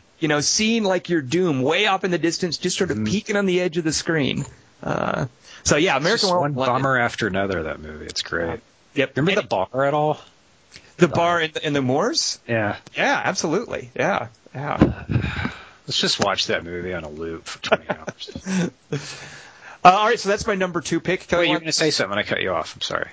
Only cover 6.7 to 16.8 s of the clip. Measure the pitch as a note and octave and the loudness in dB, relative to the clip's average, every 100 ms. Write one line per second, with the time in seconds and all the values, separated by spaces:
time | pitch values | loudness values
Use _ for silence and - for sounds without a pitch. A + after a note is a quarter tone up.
6.7 | B2 C3+ B2+ A#2+ - A2 F#2+ G2 F2+ D#2 | 2 2 2 0 0 -2 0 0 -2 -4
7.7 | D2 D2+ D2+ - - - E2 E2 D#2 - | -8 -12 -14 -10 -8 -4 -4 -4 -6 -12
8.7 | _ _ - C3+ - E3 G3+ B2+ G2+ F#2+ | _ _ -2 -2 2 2 2 0 -2 -2
9.7 | B2+ C#3 D3+ D3+ D3 - _ _ _ _ | 0 0 2 0 -2 -8 _ _ _ _
10.7 | - - - E3 D#3+ E3+ E3+ D#3 - D#3 | -20 -8 2 2 4 2 2 0 -2 0
11.7 | C#3+ B2+ C#3 A3 D#4+ - - - A#2 G#2 | 0 2 2 2 0 -2 -4 -2 0 0
12.7 | - - - A3 C4+ C#3 F#3+ E3+ F3 - | -2 -8 -2 0 0 0 -2 0 -2 -2
13.7 | - A#2+ - D3+ - A#2 - - B2+ D3 | -8 -8 -2 0 0 -4 -14 -16 -8 -2
14.7 | - - - - - - - - - - | 4 4 2 -2 -2 -2 -4 -6 -8 -20
15.7 | - - - - - G2+ F#2+ - F#2 E2 | -18 -6 -2 0 0 0 0 0 -2 -2
16.7 | F2 | -6